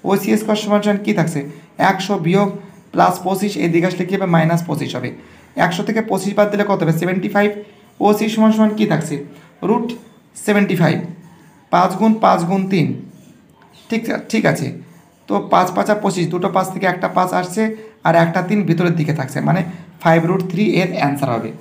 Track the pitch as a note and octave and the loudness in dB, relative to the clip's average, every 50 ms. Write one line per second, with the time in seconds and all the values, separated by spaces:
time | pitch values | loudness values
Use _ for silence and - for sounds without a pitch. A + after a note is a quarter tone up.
0 | - F3+ G3 G3 - A3 G#3+ G#3+ - - G#3+ G#3 - G3+ G#3 G3+ G3+ G#3 G3+ G3 | 2 2 0 0 2 0 0 0 2 0 -2 -2 0 0 0 2 2 0 0 0
1 | - G#3 G#3 F#3 E3 E3 - D3 C#3 - - - - - - - E3+ F#3 F#3+ F#3+ | 0 0 0 2 0 0 -2 -6 -8 -8 -14 -18 -20 -20 -2 0 2 2 2 0
2 | - - G3+ F3+ D#3 E3 F3+ G3 G3+ F#3+ - - - - - - - - - F3+ | -2 -2 -2 0 0 2 2 2 2 0 -2 -8 -16 -18 -20 -20 -20 -6 2 2
3 | F3 F3+ F3+ - - F#3 G3 F#3+ G#3 G3+ - G3+ F3+ E3+ E3 F3 E3+ F#3 F3+ - | 4 4 2 -2 -2 -4 -2 0 -2 -4 -2 -2 -2 2 2 2 2 0 -2 -4
4 | F3+ E3+ G3 F#3 F#3+ F3+ E3+ E3 D#3 D#3+ E3+ E3 - - - D3 C#3 - - B2 | -4 -2 -2 -2 0 2 4 4 4 4 0 0 -2 -4 -4 -4 -4 -6 -6 -6
5 | A#2 A#2+ - - - - - - - _ _ - E3+ E3+ E3+ - - - A3 A3 | -8 -8 -10 -12 -20 -20 -20 -20 -20 _ _ 0 0 0 0 -2 -4 -2 -2 -2
6 | A3 - F#3+ F#3 - G3+ G3+ G#3 G#3 G#3 G#3 G3+ G#3 - G3 D#3+ D#3+ D3+ D#3+ - | -2 -2 -4 -2 -2 -2 2 2 2 2 2 -2 0 0 0 0 0 0 0 0
7 | F3 F#3 F#3 F#3+ F3+ G#3 G3+ G3+ G#3 G#3 - - - - - - _ _ _ _ | 0 -2 -2 -2 -4 0 0 2 0 0 -2 -6 -14 -16 -20 -20 _ _ _ _
8 | - G#3 G#3 G#3 A3 A3 A3 A3+ A3 A3 G#3+ A3 G#3+ G#3+ G#3 G#3+ G#3+ - D#3 D3+ | 2 2 2 2 0 -2 2 2 4 4 4 4 2 2 2 0 0 0 0 -2
9 | - - D3 C#3 - - - - - - _ _ - F3 A3+ A#3+ A#3 A#3+ A#3+ - | -2 -6 -8 -8 -8 -12 -18 -20 -20 -20 _ _ -2 -2 0 0 -2 -6 -10 -12
10 | - - _ _ _ _ _ - - - G#3 G3+ G3 - F#3+ - E3 - C3 - | -18 -20 _ _ _ _ _ -8 -2 0 2 2 2 0 2 2 2 2 2 -2
11 | - - - - - - - - - - _ - _ _ - F3 F#3 F3+ F#3+ F3+ | -6 -10 -14 -18 -20 -20 -20 -20 -20 -20 _ -20 _ _ 2 2 2 2 2 2
12 | G#3+ A3+ A3 - - F#3 F#3 E3+ E3+ E3+ G3 F#3+ F#3+ F#3 G3+ F3 C#3+ B2+ B2 - | 2 2 2 4 4 2 4 2 0 0 0 -2 0 0 0 0 0 0 -2 -6
13 | - - - - - - - _ _ _ _ _ - _ _ - - - A#3 A3+ | -12 -18 -20 -20 -20 -20 -20 _ _ _ _ _ -20 _ _ -20 -8 -6 -4 -4
14 | A3+ - A3+ - - - A3+ A3 - E3 - - D#3 - - - - - - - | -2 -4 -6 -6 -6 -2 -2 0 2 0 0 0 -4 -8 -8 -12 -18 -20 -20 -20
15 | _ _ _ _ _ - G3+ G3+ E3+ E3 E3+ F3 F3+ F3+ - G3 G3+ G#3+ G#3 G#3 | _ _ _ _ _ -4 -4 -4 0 2 2 2 2 2 0 -2 0 0 -2 0
16 | G3+ G3 F3+ F#3 E3+ D#3 E3+ F3 F3+ F#3+ F3 F#3+ F#3 F#3 - F#3 F#3+ F#3 F3 F3+ | 0 -2 -2 0 -2 -2 -2 -2 -4 0 0 -2 -2 -2 -6 -2 -2 -2 -2 0
17 | F#3+ F#3 - F#3+ F#3 F3+ F3+ F3+ F3 F3+ F3 A3 A3 A3 A3 - - - - _ | -4 -2 0 0 0 0 -2 -4 -4 -2 -2 -2 -2 -2 -2 -8 -14 -20 -20 _
18 | - E3 E3 E3+ E3+ E3+ E3+ F#3+ F3 F#3 G#3 G#3 F#3+ D#3+ D#3+ D#3+ F3+ F3 E3 E3 | 0 2 4 4 4 2 0 -4 -2 0 0 0 2 0 0 2 2 0 0 0
19 | D3+ D#3+ D#3 - C3 - - - - - E3 F#3+ - - - - - - - - | 0 -2 -2 -4 -4 -6 -6 -4 0 0 0 0 -2 -4 -10 -16 -18 -20 -20 0
20 | - E3+ E3 E3 D#3+ E3+ F#3+ F#3 F3+ - - F#3 G#3+ - - E3+ F#3 F3+ - - | 2 4 4 4 4 2 0 -2 -2 -4 -2 0 0 2 2 2 0 0 -2 -2
21 | C#3+ C#3 C#3 C3+ C#3 B2 A#2 A2 A2 A2 - - | -2 -2 0 -2 -2 -2 -2 -4 -4 -8 -12 -14